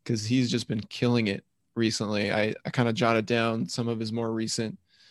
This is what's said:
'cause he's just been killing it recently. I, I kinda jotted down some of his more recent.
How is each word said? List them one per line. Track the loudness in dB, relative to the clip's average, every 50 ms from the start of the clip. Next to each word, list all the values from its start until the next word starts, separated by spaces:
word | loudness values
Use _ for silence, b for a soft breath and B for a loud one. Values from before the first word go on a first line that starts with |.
| -4
'cause | -4 -2 -2 0
he's | 0 2 2 2 2
just | 0 -2 -2
been | -2 -4 -6
killing | -6 -8 -4 0 2 2 4 4 2 0
it | -2 -4 -6 _ _ _ _ _ -2
recently. | 0 2 2 2 0 -2 0 0 0 0 2 2
I, | 2 2 0 -2 -4 -6
I | -4
kinda | 2 2 2 2 4
jotted | 2 4 4 4 4 2
down | 2 2 2 2 2 0 -2 -2 -4
some | -4 -4 -2
of | -2 -2 -4
his | -4 -4 -4
more | -4 -4 -2 -2
recent. | -4 -4 -4 -4 -4 -4 -6 -6 -12 _ b b b b b